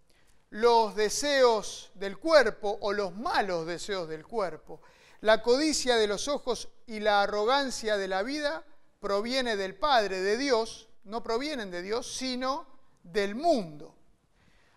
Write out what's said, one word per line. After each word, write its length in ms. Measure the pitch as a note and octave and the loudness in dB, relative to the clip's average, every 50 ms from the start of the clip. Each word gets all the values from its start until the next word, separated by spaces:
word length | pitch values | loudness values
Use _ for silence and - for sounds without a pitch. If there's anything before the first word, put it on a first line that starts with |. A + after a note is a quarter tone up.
| _ _ _ _ _ _ _ - _ - | _ _ _ _ _ _ _ -20 _ -12
los 440 | - G#3 A#3 A#3+ A#3 A3+ A3 G3+ F#3 | -2 2 4 6 6 6 4 2 0
deseos 960 | G#3 G#3+ G3 - - C#4+ D4 C#4 C4+ B3+ A#3+ A3+ G#3 - - - - - - - | -2 -2 0 0 -2 0 2 4 6 6 6 6 2 -2 -6 -12 -14 -16 -16 -12
del 220 | F#3 G3 G3 G3+ | -10 -8 -8 -8
cuerpo 600 | - D#4 D#4+ D#4+ C#4+ A3+ G#3+ - - G#3 G3+ G#3+ - | -4 2 6 8 8 8 6 0 -4 -4 -4 -4 -2
o 120 | G#3 G3+ G3+ | -2 -2 0
los 220 | G#3 G3+ F3+ F3 | 0 -2 -4 -4
malos 500 | G#3 C4+ F4+ G#4+ C#4+ G#3+ F#3+ F3+ E3 D#3+ | -6 -4 -2 0 0 0 0 -2 -4 -4
deseos 420 | E3+ E3+ D3+ - G#3 G3 F#3 E3 | -4 -6 -8 -6 -6 -4 -4 -6
del 180 | D#3 D#3+ D#3 D#3 | -6 -10 -12 -12
cuerpo, 560 | - A3+ A3 F#3+ E3+ D#3 - - - D#3+ - - - _ _ - - - - | -8 -4 -4 -4 -4 -6 -10 -16 -18 -20 -20 -20 -20 _ _ -20 -20 -12 -2
la 200 | G3 G#3+ A3 A3 | 4 4 4 4
codicia 540 | A3 A#3+ B3 C#4 D#4 D#4 C4+ - - B3 A#3+ | 6 4 4 4 4 2 0 0 2 2 2
de 120 | A3+ G#3+ | 4 2
los 200 | G#3 G3+ F3 - | 2 0 -2 -2
ojos 420 | C#4 D4 A3+ - B3+ G#3+ - - - - - - | -4 -4 -4 -2 -4 -6 -6 -6 -14 -16 -18 -16
y 120 | - A3 G#3+ | -12 -6 -2
la 220 | G#3 G#3+ G#3 G3+ | 2 4 4 4
arrogancia 760 | G3+ G3+ G3+ G#3 G#3+ A#3 C4+ C#4+ C#4 B3+ - - A#3 G#3+ G#3 | 2 2 0 0 2 2 2 2 2 -2 -4 -4 -2 -2 -2
de 100 | G3+ G3 | 0 -2
la 160 | F#3 F#3+ F#3+ G#3 | -2 -2 -2 -2
vida 400 | C4 D4 D4+ D4 C#4+ D#4+ D#4+ - - - - - - _ - | -4 -4 -4 -4 -4 -4 -6 -10 -16 -20 -20 -20 -20 _ -10
proviene 560 | - G3 G3 G3+ A3 A#3 C4 C4+ B3 A#3+ G#3+ | -4 -2 -2 0 0 0 -2 -2 -2 -2 -2
del 200 | G3 F#3+ F#3+ F#3+ | -2 -4 -6 -6
Padre, 460 | - D4+ D4 C4+ A3+ G#3 F#3+ F#3+ F#3 | -2 2 4 4 4 4 2 -2 -2
de 160 | F#3 G3+ G#3+ | 0 0 0
Dios, 520 | B3 C#4+ C#4+ A#3+ A3 A3+ - - - - - - - - | 0 2 2 2 0 0 -4 -8 -18 -20 -20 -20 -20 -14
no 200 | F#3+ G#3+ A#3 - | -10 -10 -8 -6
provienen 480 | A#3 A3+ A#3+ C#4+ D#4 D4+ A#3+ G#3 F#3+ | -4 -4 -4 -4 -4 -6 -6 -8 -8
de 100 | F3 F3 | -8 -8
Dios, 340 | F3+ G3 A3 A#3+ A#3+ - - | -6 -6 -6 -6 -6 -8 -10
sino 520 | - B3+ C4 B3 B3 C4 C4 C#4 D#4+ - - - - - - _ _ - | -8 -6 -6 -4 -4 -4 -4 -4 -6 -8 -14 -20 -20 -20 -20 _ _ -12
del 320 | F3 E3 G#3 G3+ G3+ G#3 | -4 -2 -2 -2 -2 -2
mundo. 600 | B3 D#4+ F4 D4+ A3+ F3+ D#3 D3+ D3 - - - _ - - _ _ _ _ _ _ _ _ _ _ _ _ _ | 0 2 2 2 2 0 -6 -12 -16 -18 -20 -20 _ -20 -20 _ _ _ _ _ _ _ _ _ _ _ _ _